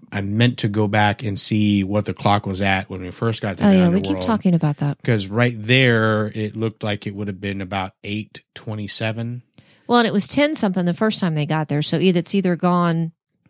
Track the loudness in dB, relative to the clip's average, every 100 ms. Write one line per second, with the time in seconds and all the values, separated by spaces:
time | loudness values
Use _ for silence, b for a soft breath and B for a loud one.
0 | -8 -6 -4 2 2 2 -2 0 2 4
1 | 2 2 -4 -2 0 2 4 2 2 -2
2 | -2 -2 2 2 0 -2 0 0 -2 -10
3 | -10 -4 -4 -2 -4 0 4 6 4 2
4 | 0 -2 -2 0 2 2 0 -2 -4 -4
5 | -2 -2 -2 0 0 0 2 4 4 4
6 | 2 0 -2 -4 -6 -4 -6 -4 -6 -4
7 | -6 -8 -8 -6 -6 -6 -6 -6 -6 -10
8 | -8 -8 -8 -16 -20 -16 -10 -8 -4 -4
9 | -4 -4 -6 -8 -14 _ b b 0 2
10 | 2 2 0 2 2 2 -2 0 -2 0
11 | 0 0 -2 -2 0 -2 0 -2 0 2
12 | 4 2 0 0 0 0 2 2 2 0
13 | -2 -8 _ _ _